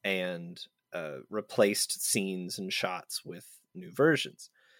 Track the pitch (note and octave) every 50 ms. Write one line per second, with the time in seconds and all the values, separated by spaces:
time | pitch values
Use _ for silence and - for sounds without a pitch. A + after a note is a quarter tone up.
0 | - G2 F#2+ F#2 F2+ F2+ F2+ E2+ E2+ F2 F2 - - - _ _ _ _ - F2
1 | D#2+ D2+ C#2+ C2 - - G#2 G#2+ G2+ - - - G#2+ G2+ G#2 - - - - -
2 | - - - A2+ F#2+ F#2+ F#2+ F#2 F2+ F#2 - - F#2+ F#2 - - - F#2+ F#2 F2
3 | - - - - - - - - - - - - _ _ - F3+ F3+ E3 - -
4 | C#3 E3 D3+ - - - - - - - _ _ _ _ _